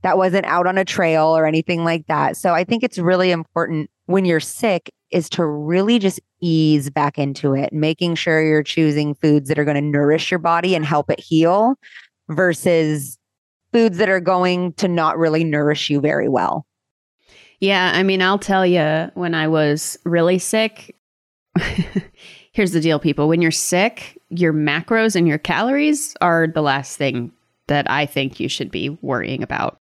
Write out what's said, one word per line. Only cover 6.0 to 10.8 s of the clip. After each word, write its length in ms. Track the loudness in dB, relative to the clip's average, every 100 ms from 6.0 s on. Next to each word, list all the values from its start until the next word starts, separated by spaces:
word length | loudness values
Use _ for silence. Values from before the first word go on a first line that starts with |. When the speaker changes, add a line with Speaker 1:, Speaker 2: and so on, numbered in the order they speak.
| 0 -4 _ _
Speaker 1:
ease 480 | 0 2 4 2 0
back 300 | -2 -2 -2
into 340 | -4 -2 -2
it, 180 | 0 -2
making 440 | -2 -2 0 -2 -2
sure 280 | 0 2
you're 200 | 4 2
choosing 500 | 0 0 2 2 -2
foods 340 | 0 2 2 2
that 100 | -2
are 60 | 0
gonna 140 | 0
nourish 520 | 0 2 2 2 0
your 80 | -2
body 340 | 0 0 2
and 140 | 0